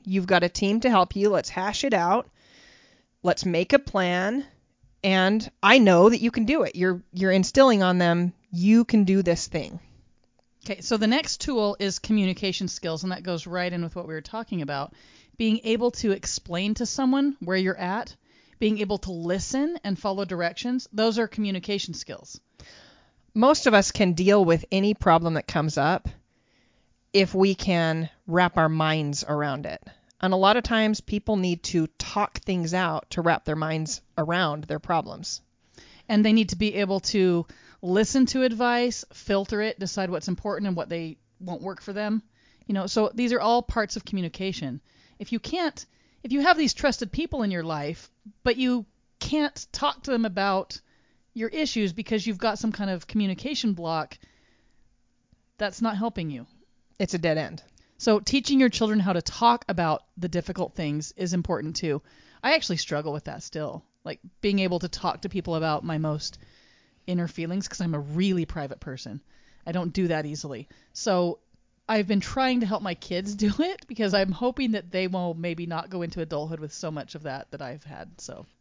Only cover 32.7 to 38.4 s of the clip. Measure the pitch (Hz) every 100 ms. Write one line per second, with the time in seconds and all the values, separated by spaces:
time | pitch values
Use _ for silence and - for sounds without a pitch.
32.7 | 180 175 156 - - 165 165 - 156 156
33.7 | 160 156 - _ - 151 175 170 147 151
34.7 | 156 - 170 - - - - _ _ _
35.7 | - - - - 214 214 220 202 180 214
36.7 | 196 196 196 - 208 185 175 165 - -
37.7 | - 175 190 220 269 254 262